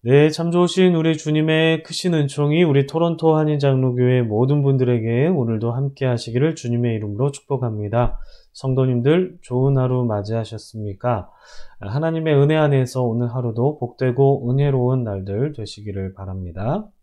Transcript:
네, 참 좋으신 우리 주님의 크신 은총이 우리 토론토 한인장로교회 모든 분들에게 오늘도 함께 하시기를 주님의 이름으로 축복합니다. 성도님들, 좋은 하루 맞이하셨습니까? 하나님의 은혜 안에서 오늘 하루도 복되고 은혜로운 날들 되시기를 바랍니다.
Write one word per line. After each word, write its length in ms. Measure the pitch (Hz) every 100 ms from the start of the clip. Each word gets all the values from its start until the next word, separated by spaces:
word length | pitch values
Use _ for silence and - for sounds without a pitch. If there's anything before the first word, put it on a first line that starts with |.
네, 260 | 117 139 151
참 220 | 156 170
좋으신 440 | 175 175 185 185 170
우리 220 | 160 156
주님의 640 | 151 151 156 156 160 160
크신 300 | 160 - 185
은총이 500 | 160 143 143 147 156
우리 220 | 175 139 139
토론토 500 | 160 170 160 160 156
한인장로교회 880 | 151 151 139 131 131 123 123 127
모든 420 | 117 104 131 147
분들에게 640 | 139 135 123 120 113 117 156
오늘도 440 | 175 117 110 117
함께 340 | 120 139 135 131
하시기를 500 | 117 - 120 156 160
주님의 400 | 120 120 120 110
이름으로 360 | 107 101 139
축복합니다. 840 | 139 _ 135 120 107 104 113 120 - - - _
성도님들, 840 | - 135 127 131 120 127 170 185 -
좋은 360 | - 123 135 135
하루 280 | 127 127 123
맞이하셨습니까? 1200 | 104 101 113 107 110 - 110 104 98 123 110 92 _ - - - -
하나님의 540 | 104 123 165 160 160 143
은혜 200 | 143 156
안에서 480 | 151 135 123 131
오늘 320 | 123 113 120 123
하루도 440 | 120 110 135 151
복되고 680 | 123 - 131 123 139 139 120
은혜로운 540 | 135 143 135 123 131
날들 480 | 117 98 95 101 147
되시기를 600 | 143 104 - 104 98 95
바랍니다. 720 | 95 95 92 90 87 110 185 214 _